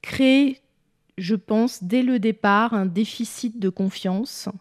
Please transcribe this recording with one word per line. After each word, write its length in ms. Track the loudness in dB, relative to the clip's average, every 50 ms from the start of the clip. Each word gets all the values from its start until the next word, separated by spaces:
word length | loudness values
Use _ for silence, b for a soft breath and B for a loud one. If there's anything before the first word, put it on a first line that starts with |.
crée, 580 | -12 -10 0 2 4 6 6 6 4 2 0 _ _ _ _ _ _ _ _ _ _ _ _
je 180 | -10 -2 -2 -2
pense, 500 | -2 _ 0 2 2 2 0 -2 -6 -6
dès 180 | -2 0 2
le 160 | 2 2 0 2
départ, 560 | 2 0 -2 2 2 4 4 4 4 2 0
un 100 | 0 0
déficit 760 | 0 0 0 -2 -2 -2 -8 -8 -8 -8 -8 -8 -8 -6 -2
de 120 | -2 -2
confiance 760 | -2 0 -4 -4 -4 -4 -4 -4 -2 -2 -4 -6 -10 -12 -10 -12 -12 -12